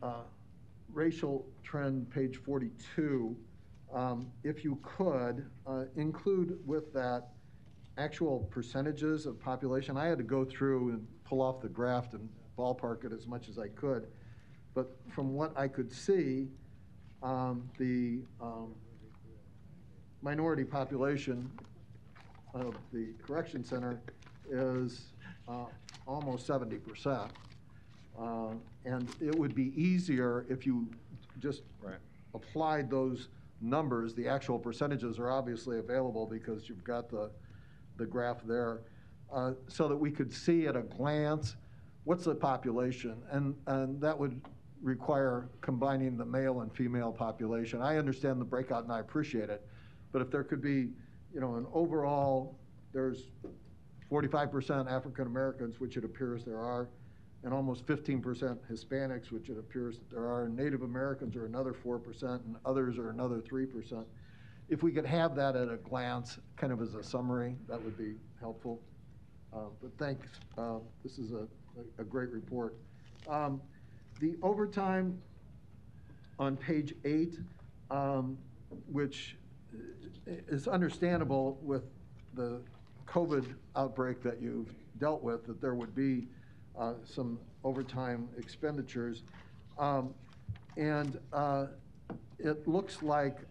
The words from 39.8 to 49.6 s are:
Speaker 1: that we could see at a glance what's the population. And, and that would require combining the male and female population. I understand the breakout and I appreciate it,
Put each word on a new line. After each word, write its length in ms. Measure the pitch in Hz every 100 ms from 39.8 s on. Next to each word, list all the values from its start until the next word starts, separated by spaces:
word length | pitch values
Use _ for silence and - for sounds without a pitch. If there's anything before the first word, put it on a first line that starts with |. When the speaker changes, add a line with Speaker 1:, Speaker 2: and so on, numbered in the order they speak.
| 156
Speaker 1:
that 80 | 147
we 140 | 147
could 200 | 147 127
see 340 | - - 170 156
at 100 | 123
a 60 |
glance 720 | 107 - 139 151 147 151 - - - - - -
what's 200 | - 180
the 100 | 170
population. 880 | 143 143 127 131 117 123 123 120 113 -
And, 240 | 139 139 143 -
and 340 | 135 131 139
that 160 | 151 151
would 240 | 143 123 - - - -
require 640 | 131 127 - 143 135 123 123 -
combining 560 | - 127 139 135 131 120
the 80 | 117
male 340 | 127 135 123
and 140 | 110
female 380 | 110 123 123 117
population. 680 | 117 117 107 110 117 113 120
I 160 | 131 156
understand 440 | 139 127 139 127
the 40 |
breakout 380 | 117 127 127 120
and 100 | 117
I 60 | 117
appreciate 500 | 107 156 143 117 104
it, 180 | 104